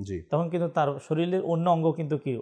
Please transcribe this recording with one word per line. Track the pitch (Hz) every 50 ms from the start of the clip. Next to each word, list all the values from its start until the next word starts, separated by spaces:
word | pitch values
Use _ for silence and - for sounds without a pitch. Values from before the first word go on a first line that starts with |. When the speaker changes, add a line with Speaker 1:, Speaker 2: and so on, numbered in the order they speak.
Speaker 1:
জি। | 101 95 98 87 80 -
Speaker 2:
তখন | - 151 170 165
কিন্তু | 165 175 170 165
তার | 147 165 151 143 143 139
শরীরের | - - 160 156 170 175 180 190
অন্য | - - 170 165 165 180
অঙ্গ | 175 165 160 165
কিন্তু | 151 170 160 143 151 139
কি | - 147 127 113